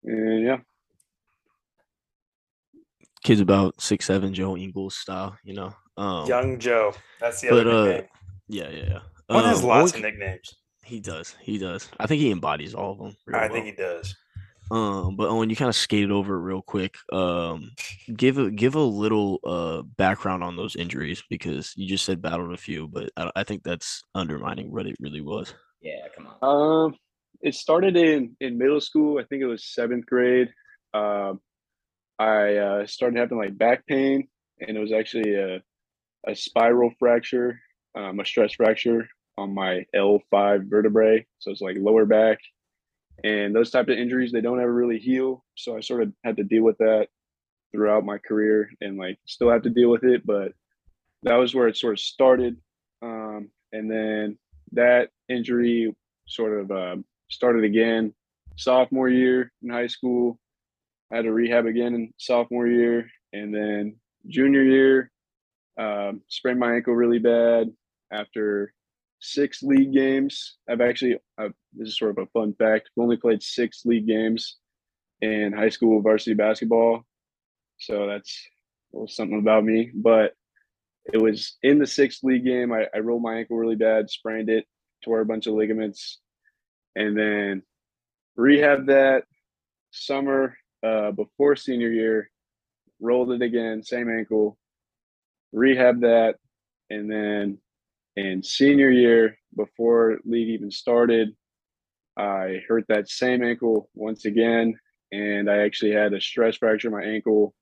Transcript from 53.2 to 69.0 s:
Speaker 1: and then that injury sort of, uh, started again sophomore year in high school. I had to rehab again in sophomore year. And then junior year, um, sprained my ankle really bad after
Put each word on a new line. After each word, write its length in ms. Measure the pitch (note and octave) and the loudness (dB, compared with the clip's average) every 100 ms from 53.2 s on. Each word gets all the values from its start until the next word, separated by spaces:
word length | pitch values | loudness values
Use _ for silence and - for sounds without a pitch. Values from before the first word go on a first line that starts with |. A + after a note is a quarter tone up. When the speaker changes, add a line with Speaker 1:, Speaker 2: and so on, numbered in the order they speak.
| A2 G#2+ G#2 _ _ | -10 -12 -14 _ _
Speaker 1:
and 160 | A2 A2 | -8 -4
then 460 | A2 A2 G#2+ G#2+ G#2 _ - - | -4 -2 -2 -4 -8 _ -20 -8
that 360 | A#2+ A#2+ B2 - _ _ | 2 4 4 2 _ _
injury 680 | B2 A#2 A#2+ A#2+ A#2 A2+ G#2+ _ _ _ | -6 -2 0 2 2 -2 -4 _ _ _
sort 320 | - A2+ G#2+ | -6 -4 -4
of, 120 | G2 | -4
uh, 240 | G2 F2+ F#2 - _ _ | -6 -6 -8 -14 _ _
started 340 | - B2 A#2 | -2 2 4
again 500 | G#2+ G#2+ A2+ A2+ A2 - _ _ - - | 2 2 2 2 -2 -6 _ _ -20 -8
sophomore 500 | - B2+ B2+ C3+ C3 | 2 4 4 2 2
year 420 | B2+ B2+ B2+ B2 _ | 4 4 2 -2 _
in 80 | A#2+ | -8
high 180 | A#2+ A#2+ | -6 -6
school. 520 | - B2+ B2 A#2+ A#2 _ _ _ _ _ _ _ | -6 -2 0 0 -2 _ _ _ _ _ _ _
I 60 | A2+ | -4
had 80 | A2+ | -2
to 80 | |
rehab 320 | A2 A#2 A#2+ A#2 | 0 2 2 2
again 300 | A2+ A#2+ A#2+ | 0 -2 -2
in 180 | A2+ _ | -6 _
sophomore 500 | - B2 A#2+ A#2+ A#2+ | -2 0 0 -2 2
year. 420 | A#2+ A#2+ A#2 A#2 _ _ | 4 2 2 -4 _ _
And 200 | G2+ G#2 | -12 -8
then 440 | G#2 G#2+ G#2 G#2 G#2+ _ _ - | -4 -4 -4 -6 -10 _ _ -8
junior 360 | F#2+ C3+ C#3 | 0 4 4
year, 480 | C3+ C3 C3+ C3+ C3 _ _ _ _ _ _ - | 6 6 6 4 0 _ _ _ _ _ _ -10
um, 440 | A2 G#2 G2+ G#2+ _ | -6 -4 -6 -8 _
sprained 300 | - B2+ B2 | -6 -4 0
my 160 | A#2+ A#2 | 0 0
ankle 180 | A#2+ | 0
really 260 | A#2+ A#2+ A#2+ | 2 2 2
bad 500 | A#2 A#2 A#2 A#2 A2+ A2 _ _ _ | 2 4 4 2 0 -6 _ _ _
after 600 | G#2 G#2 A#2 G#2+ G2+ G2+ _ _ _ | -12 -10 -6 -2 -2 -4 _ _ _